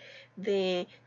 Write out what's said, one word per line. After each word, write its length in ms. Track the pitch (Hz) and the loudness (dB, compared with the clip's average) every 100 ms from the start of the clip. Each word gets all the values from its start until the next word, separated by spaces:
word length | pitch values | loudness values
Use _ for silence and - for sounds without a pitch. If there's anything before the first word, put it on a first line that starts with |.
| - - - - | -20 -20 -18 -6
de, 500 | 202 196 185 180 180 - | 0 2 4 2 -2 -8